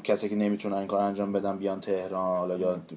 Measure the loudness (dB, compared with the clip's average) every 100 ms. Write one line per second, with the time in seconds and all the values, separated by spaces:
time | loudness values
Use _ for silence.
0 | 2 2 2 2 2 0 -2 -2 0 2
1 | 2 0 0 0 0 0 -2 -2 -2 -2
2 | -2 -2 0 0 0 0 0 0 -6